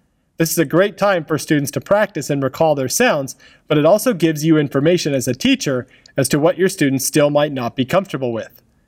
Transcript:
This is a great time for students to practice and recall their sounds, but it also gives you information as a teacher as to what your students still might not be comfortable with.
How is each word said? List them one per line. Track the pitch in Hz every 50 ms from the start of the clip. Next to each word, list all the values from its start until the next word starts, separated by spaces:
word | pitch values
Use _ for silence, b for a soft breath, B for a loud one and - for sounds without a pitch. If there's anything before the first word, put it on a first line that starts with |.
| _ _ _ _ _ _ _
This | - 165 160
is | - 170
a | 156
great | 135 156 165 196 208 - -
time | 196 202 196 175 147
for | - 160 139
students | - - 160 147 143 131
to | - 139
practice | - - 202 208 214 - - - - -
and | 147 143
recall | 135 131 - - 160 160 151
their | 139 131 127
sounds, | - - 240 247 185 147 135 131 - b b b b b b -
but | 156 151
it | 143
also | 160 196 214 - 254
gives | 233 160 165 160 160 147 147
you | 160 160 156
information | 147 117 - 139 139 165 180 170 - 156 139
as | 131 123
a | 131 123
teacher | - - 254 269 - - 156 131 123 117 b b b b b b
as | - 139 -
to | - 147
what | 143 165 180 156
your | 185 190
students | - - 151 139 131 131 -
still | - - 156 147 147
might | 147 147 147 151
not | 143 131 120 113 -
be | - 127
comfortable | 123 - 185 196 - - 139 135 120 113
with. | 110 92 - _ _ _ _ _ _ _